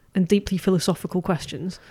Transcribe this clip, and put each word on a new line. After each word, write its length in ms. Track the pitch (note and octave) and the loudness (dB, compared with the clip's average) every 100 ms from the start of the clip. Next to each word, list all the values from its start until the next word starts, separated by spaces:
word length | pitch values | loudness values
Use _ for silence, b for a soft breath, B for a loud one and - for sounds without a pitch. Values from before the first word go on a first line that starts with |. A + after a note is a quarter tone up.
| b | b
and 120 | G3 E3+ | 0 4
deeply 300 | G#3 - F#3 | 4 2 -2
philosophical 640 | G3 F3+ - E3 D#3+ F#3 | 2 2 2 -2 -2 -4
questions 580 | F3+ E3+ - - F3+ - B | -2 -4 -4 -8 -8 -10 B